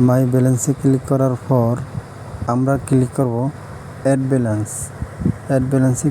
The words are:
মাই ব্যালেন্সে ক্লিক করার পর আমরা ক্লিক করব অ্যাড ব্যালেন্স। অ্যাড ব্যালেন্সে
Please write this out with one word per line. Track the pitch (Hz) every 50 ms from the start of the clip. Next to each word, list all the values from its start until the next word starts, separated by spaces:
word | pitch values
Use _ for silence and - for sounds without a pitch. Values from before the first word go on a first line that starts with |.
| 127
মাই | 127 123 131 135 123 123
ব্যালেন্সে | 127 127 131 131 123 - - 135 -
ক্লিক | - 139 135 131 131 -
করার | 139 135 135 131 127 123 - -
পর | 139 123 117 117 120 127 - - - - - - - - - - - - - - 120
আমরা | 123 131 135 139 135 -
ক্লিক | - 139 131 127 120 - -
করব | 135 123 117 117 127 139 151 - - - - - - - - - -
অ্যাড | 135 139 135 135 131
ব্যালেন্স। | 139 131 120 113 107 107 107 - - - - - - - - - - - - - - - - -
অ্যাড | 135 131 127 131
ব্যালেন্সে | 139 131 131 131 127 - - 151